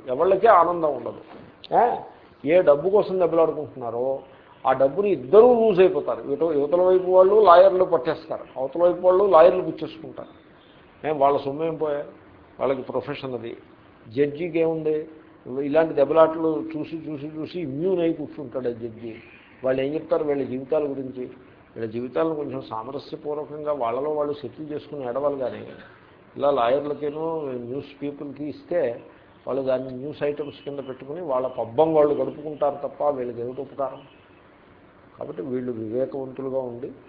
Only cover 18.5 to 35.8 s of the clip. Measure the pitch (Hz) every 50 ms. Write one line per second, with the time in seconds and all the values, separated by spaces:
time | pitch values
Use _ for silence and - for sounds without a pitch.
18.5 | 110 131 123 120 117 110 117 117 110 107 113 113 110 123 - - - - - -
19.5 | - - 127 127 131 131 135 143 151 160 160 - 175 160 156 147 143 139 131 123
20.5 | 127 131 135 127 156 156 147 139 139 135 131 127 - 127 127 - - - - -
21.5 | - - - _ - 113 113 110 104 120 123 127 123 160 160 165 160 151 143 131
22.5 | 123 135 127 - 117 110 110 127 139 135 - - 160 156 - 147 147 147 147 131
23.5 | 147 151 151 147 147 123 120 113 117 131 143 151 151 151 147 147 143 - - 117
24.5 | - - 156 147 151 143 147 - 151 143 131 120 120 135 147 143 143 135 127 117
25.5 | 104 107 - 69 69 - - - - - - - - - - - - 123 131 143
26.5 | 143 127 117 117 131 143 143 147 143 - 147 147 143 156 160 165 165 160 147 135
27.5 | 127 123 120 117 127 143 139 - - - 143 143 143 - 151 143 135 143 147 147
28.5 | - - - - 175 175 143 120 117 - - - - - _ _ - - - -
29.5 | 127 135 135 131 127 131 131 135 127 127 135 151 143 - 147 147 143 151 147 143
30.5 | - - - 143 143 139 127 131 127 - 131 135 147 175 185 147 131 127 127 127
31.5 | 127 127 113 113 113 131 160 160 160 151 147 147 139 127 131 127 123 151 147 156
32.5 | 147 139 151 143 139 - - 131 - - 147 147 143 127 123 123 113 117 117 123
33.5 | 131 143 139 - - 139 139 131 139 131 - - - - _ _ - - _ _
34.5 | _ _ _ - - _ _ _ _ _ - - - - 120 135 156 180 170 135
35.5 | 123 127 123 127 120 110